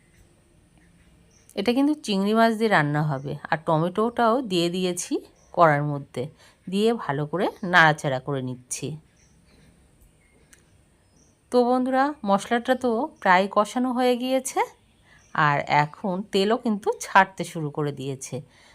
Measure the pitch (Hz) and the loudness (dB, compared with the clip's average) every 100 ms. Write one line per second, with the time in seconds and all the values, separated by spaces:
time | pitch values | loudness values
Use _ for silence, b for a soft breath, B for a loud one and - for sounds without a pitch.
0 | _ _ _ _ _ _ _ _ _ _ | _ _ _ _ _ _ _ _ _ _
1 | _ _ _ _ _ - 196 247 285 302 | _ _ _ _ _ -6 -2 2 0 -2
2 | - 190 202 220 226 214 226 180 147 147 | -2 -2 0 2 2 2 2 2 2 0
3 | 151 135 143 143 - 156 165 156 170 180 | -2 -4 -6 -10 -6 -4 0 0 0 0
4 | 233 233 233 247 240 180 170 185 185 175 | -2 0 2 0 0 -2 0 -2 -4 -4
5 | - 320 - _ _ - 165 143 147 143 | -6 -8 -8 _ _ 4 4 4 0 -6
6 | 139 127 135 - b b - 196 220 233 | -8 -10 -10 -12 b b -6 0 0 0
7 | - 139 151 170 403 - 180 180 160 151 | -4 -4 -4 -4 -4 -4 2 6 6 4
8 | 151 131 143 135 127 123 - - 135 151 | -2 -4 -4 -6 -6 -10 -12 -10 -10 -12
9 | _ _ _ _ _ b b b _ _ | _ _ _ _ _ b b b _ _
10 | _ _ _ _ _ - _ _ _ _ | _ _ _ _ _ -20 _ _ _ _
11 | _ _ _ _ - 247 240 254 254 262 | _ _ _ _ -2 2 2 2 0 0
12 | 285 294 202 196 - 233 233 247 254 220 | 0 -2 0 0 0 -2 0 -2 0 -2
13 | 311 - 196 185 202 208 208 247 254 247 | -4 -2 4 4 4 0 0 -2 -4 0
14 | 254 240 254 262 262 370 494 - _ _ | 0 0 -2 -2 -2 -4 -4 -6 _ _
15 | _ b b - 147 147 - 147 156 - | _ b b 0 0 0 2 2 2 -2
16 | 208 180 220 196 208 247 240 208 392 494 | -6 -6 -4 0 0 0 -2 -2 -4 -6
17 | - 196 190 - 170 170 147 156 147 139 | 2 4 4 0 -10 -8 -6 -4 -6 -6
18 | 135 135 - 127 - b b | -8 -10 -10 -12 -12 b b